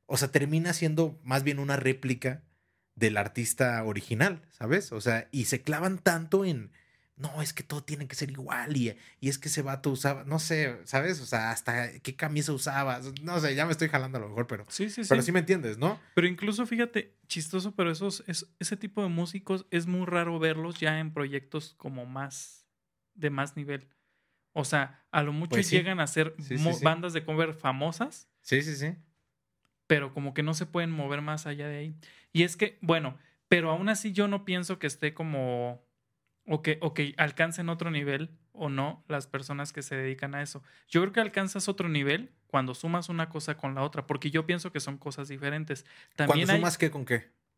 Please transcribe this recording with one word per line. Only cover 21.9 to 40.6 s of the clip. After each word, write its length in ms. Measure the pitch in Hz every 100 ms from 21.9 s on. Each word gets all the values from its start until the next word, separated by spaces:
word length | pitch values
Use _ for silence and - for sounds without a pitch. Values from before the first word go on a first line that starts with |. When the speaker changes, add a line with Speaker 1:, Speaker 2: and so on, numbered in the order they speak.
| 131 123
Speaker 2:
más, 640 | 131 139 135 - - _ _ _ _ _ -
de 160 | 151
más 240 | 139 139 151
nivel. 300 | 143 143 131 _ _ _ _ _ _
O 120 | - 139
sea, 400 | 151 135 - _
a 120 | 160
lo 80 | 147
mucho 180 | 151 170 -
Speaker 1:
Pues 120 | 180
sí. 80 | 180
Speaker 2:
llegan 220 | 180 185
a 60 | 147
ser 280 | - 160 -
Speaker 1:
Sí, 180 | 139 135
sí, 60 |
Speaker 2:
mo-, 100 | 156
Speaker 1:
sí. 100 | 170
Speaker 2:
bandas 300 | 156 165 175
de 100 | 165
cover 300 | 160 156 165
famosas. 720 | 156 139 131 151 160 269 - - _
Speaker 1:
Sí, 200 | - 135
sí, 120 | 151 143
sí. 200 | 147 180 - _ _ _ _ _ _ _ -
Speaker 2:
Pero 260 | 151 139
como 200 | 139 139
que 100 | 135
no 100 | 151
se 120 | 160 160
pueden 260 | 170 165
mover 300 | 160 139 143
más 260 | 151 151 156
allá 200 | 143 147
de 100 | 147
ahí. 180 | 151 156 - - _
Y 120 | 165
es 140 | 170 -
que, 200 | 208 -
bueno, 360 | 170 165 143 131 _ _ _
pero 240 | 175 165
aún 180 | 160 196
así 220 | 208 220
yo 140 | 190 208
no 180 | 202 196
pienso 320 | 180 175 180
que 80 | 147
esté 260 | - 151
como, 720 | 151 160 143 127 123 123 120 _ _ _ _ _ _ -
o 160 | 156
que, 160 | 160 156
o 120 | 165
que 200 | 156 143 143
alcancen 520 | 151 135 170 165 170
otro 200 | 165 170
nivel 460 | 151 143 139 165 - _
o 180 | - 151
no 340 | 135 143 - -
las 200 | 147 135
personas 460 | 139 135 143 143
que 80 | -
se 140 | 135 135
dedican 400 | 131 135 139 143
a 60 |
eso. 200 | 143 139